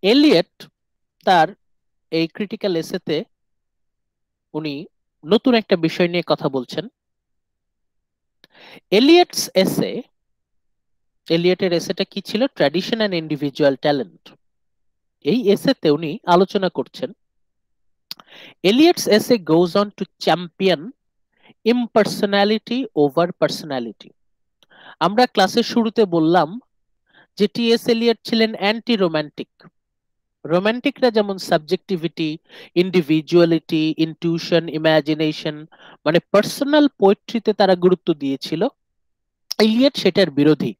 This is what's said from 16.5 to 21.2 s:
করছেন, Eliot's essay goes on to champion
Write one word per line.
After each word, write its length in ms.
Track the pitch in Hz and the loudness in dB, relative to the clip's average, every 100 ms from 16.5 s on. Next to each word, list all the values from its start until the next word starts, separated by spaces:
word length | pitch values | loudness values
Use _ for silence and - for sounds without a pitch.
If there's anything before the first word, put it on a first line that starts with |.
| 208 185 | 0 -4
করছেন, 440 | - 127 - - - _ _ _ _ _ _ _ _ _ - - - - _ | -4 -10 -8 -12 -12 _ _ _ _ _ _ _ _ _ -20 -20 -20 -20 _
Eliot's 440 | 175 233 320 349 - | 0 4 4 2 2
essay 380 | 208 - 240 | 0 2 -2
goes 280 | 160 160 180 202 | 2 2 2 0
on 100 | 202 | -2
to 140 | - 196 _ - | -6 -12 _ -2
champion 640 | 165 180 _ 190 160 180 - _ _ | -2 -4 _ 0 0 -4 -18 _ _